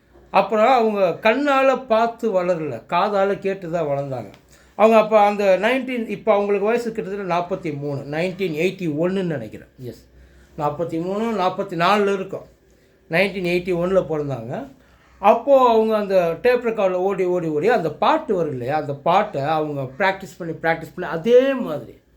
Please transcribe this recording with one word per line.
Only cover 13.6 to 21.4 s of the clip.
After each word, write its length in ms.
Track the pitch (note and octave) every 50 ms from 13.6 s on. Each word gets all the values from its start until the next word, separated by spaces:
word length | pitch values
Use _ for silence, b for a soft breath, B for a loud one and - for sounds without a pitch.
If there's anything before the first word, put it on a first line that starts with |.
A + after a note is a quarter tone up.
| F3+ F#3 F3
ஒன்னில் 280 | E3+ F3 F#3 F#3+ F#3 -
பிறந்தாங்க. 640 | - D#3 D3+ D3 C#3 C3+ A#2 A2+ A#2+ D#3 G#3+ C#4 C4+ - b b b b b b b b b
அப்போ 500 | F#3+ G#3 A3+ A#3 - C#4 C#4 C4 B3+ A#3+
அவங்க 260 | A3+ A3 A3 A3 A3
அந்த 420 | G#3+ G#3 F#3+ F#3+ F#3 E3+ E3 E3 E3
டேப் 260 | - B3 B3 B3 B3
ரெக்கார்டில் 240 | A3+ A3 G#3+ G3 F#3
ஓடி, 340 | F3+ F3+ F#3 G3 G3+ F3+ F#3
ஓடி, 220 | F3+ F3+ F3+ E3
ஓடி 200 | D#3+ D3+ D3 E3
அந்த 240 | A3 B3 G3+ D#3+ D#3+
பாட்டு 440 | - - G#3 B3 D#4 D#4+ D#4+ - G3+
வரும் 160 | F3+ E3 D3
இல்லையா, 240 | C3 B2 A#2 B2+ D3+
அந்த 180 | D#3 C#3+ C#3 C#3
பாட்டை 480 | C3+ - E3+ F3 G3+ G#3+ G#3 - C#3+
அவங்க 400 | C3+ D3+ D#3+ D#3 D3+ D3+ D3 C#3
பிராக்டிஸ் 560 | C3 B2+ - - G3 F#3+ F#3+ F#3+ G3 F3 -
பண்ணி, 160 | - F3+ E3 D#3
பிராக்டிஸ் 400 | - E3 D#3+ E3 D#3+ D#3+ - -
பண்ணி, 160 | F3+ F3 C#3+
அதே 420 | D#3+ E3 D#3+ A3+ A#3+ B3